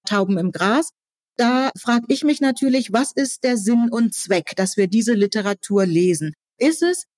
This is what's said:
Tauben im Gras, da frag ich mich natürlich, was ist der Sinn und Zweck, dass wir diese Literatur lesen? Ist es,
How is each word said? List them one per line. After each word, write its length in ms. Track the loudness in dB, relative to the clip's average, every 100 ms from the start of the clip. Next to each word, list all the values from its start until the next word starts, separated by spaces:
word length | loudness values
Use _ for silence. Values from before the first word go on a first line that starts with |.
| -4
Tauben 300 | -2 0 0
im 140 | -2
Gras, 380 | -2 0 0 -2 _ _ _ _ -2
da 320 | 0 2 -2 -4
frag 260 | 0 0 0
ich 140 | -2
mich 160 | 0 2
natürlich, 520 | 0 0 0 0 0
was 200 | 0 -2
ist 320 | -2 -4 -2
der 120 | -2 0
Sinn 320 | 2 2 2
und 240 | 2 0
Zweck, 400 | -2 -2 -2 -2 -4
dass 200 | -2 0
wir 120 | 0
diese 260 | 2 2
Literatur 720 | 2 0 0 -4 -6 -2 0 2
lesen? 460 | 2 2 0 -4 -10 _ _
Ist 240 | 0 2
es, 220 | 0 -2 -8